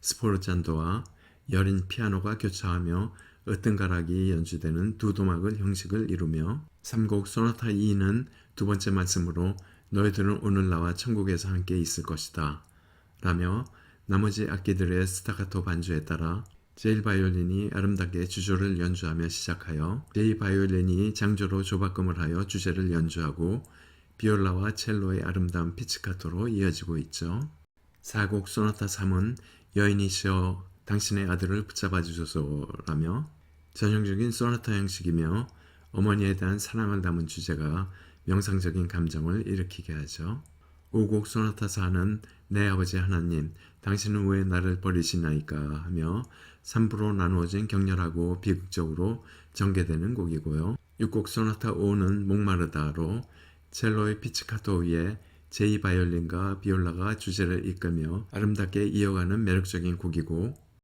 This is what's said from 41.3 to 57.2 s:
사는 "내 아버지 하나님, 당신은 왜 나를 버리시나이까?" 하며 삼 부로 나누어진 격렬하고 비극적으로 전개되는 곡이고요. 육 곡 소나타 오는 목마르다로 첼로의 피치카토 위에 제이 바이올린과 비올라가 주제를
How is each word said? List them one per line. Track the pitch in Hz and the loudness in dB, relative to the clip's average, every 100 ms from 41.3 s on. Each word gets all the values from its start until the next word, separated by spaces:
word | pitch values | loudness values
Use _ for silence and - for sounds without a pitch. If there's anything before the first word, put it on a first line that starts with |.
| 113 107 101 104 | -2 -2 -2 -4
사는 | 104 92 92 95 107 - - - | 0 0 2 2 -2 -6 -18 -4
"내 | 101 101 | 0 2
아버지 | 95 90 90 | 2 2 0
하나님, | 92 90 85 82 76 - - - | 2 2 2 0 -2 -6 -20 -8
당신은 | - 101 107 104 98 | -2 -2 0 0 2
왜 | 98 | 2
나를 | 95 90 92 92 | 2 2 2 0
버리시나이까?" | 95 90 82 90 80 76 76 76 73 76 | 2 2 2 0 0 0 -2 -4 -4 -4
하며 | 87 87 80 98 127 - - - | -4 -2 -2 -2 -6 -12 -20 -20
삼 | - 113 110 | -4 2 2
부로 | 104 107 | 2 0
나누어진 | 101 87 92 85 98 107 | 2 2 2 2 -2 0
격렬하고 | 98 98 92 87 85 85 87 | 2 2 2 0 0 -2 0
비극적으로 | 101 87 - - 80 78 95 120 - - - | 0 0 -2 -4 -2 0 -2 -2 -10 -20 -12
전개되는 | - 98 92 82 80 92 | -2 2 2 2 0 0
곡이고요. | 123 87 78 78 76 85 123 _ - | -2 -2 -2 -2 -2 -2 -4 _ -4
육 | 110 | -2
곡 | 113 92 | 0 -2
소나타 | - 110 107 110 | 0 0 0 -2
오는 | - 101 101 92 101 98 | 0 2 4 4 2 2
목마르다로 | 101 101 90 80 78 76 78 82 110 127 - - - - | 2 4 2 0 0 -2 0 -2 -2 -6 -16 -20 -20 -20
첼로의 | - 113 107 107 107 | -2 0 2 0 -2
피치카토 | - - - 107 - 90 | -6 -8 -6 -6 0 0
위에 | 87 85 87 104 - - - | 2 2 0 -4 -12 -20 -10
제이 | - 104 104 | 0 2 2
바이올린과 | 101 90 90 85 82 87 98 95 | 2 2 2 0 -2 -2 -4 -2
비올라가 | 98 95 87 85 98 | 0 2 2 0 -2
주제를 | 107 | -2